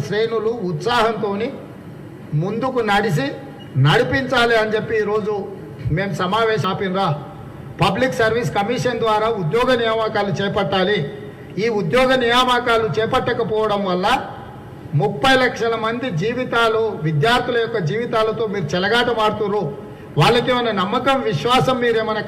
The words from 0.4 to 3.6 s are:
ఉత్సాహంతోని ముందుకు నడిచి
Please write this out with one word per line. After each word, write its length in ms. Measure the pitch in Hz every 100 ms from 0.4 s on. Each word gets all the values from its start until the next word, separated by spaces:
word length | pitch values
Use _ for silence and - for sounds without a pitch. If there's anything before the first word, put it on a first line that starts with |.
| 214 240 180
ఉత్సాహంతోని 800 | 151 208 240 214 214 208 202 240 - - - - - - - - 147
ముందుకు 380 | 175 220 262 254 220
నడిచి 340 | 202 214 170 277 - - -